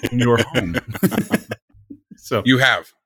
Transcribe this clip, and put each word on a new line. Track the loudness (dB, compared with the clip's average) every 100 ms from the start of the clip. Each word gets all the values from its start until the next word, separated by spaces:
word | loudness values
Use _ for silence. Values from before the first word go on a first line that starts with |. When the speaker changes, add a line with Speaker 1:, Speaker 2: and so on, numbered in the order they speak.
| -2
Speaker 1:
in | 0
your | 2 2
home. | 2 -2 -2 -4 -6 -2
<laughs> | -2 0 -2 -4 -4 -16 _ _ -20 -20 _ -20
So | -6 -2
Speaker 2:
You | 2 4
have. | 4 0 -4 _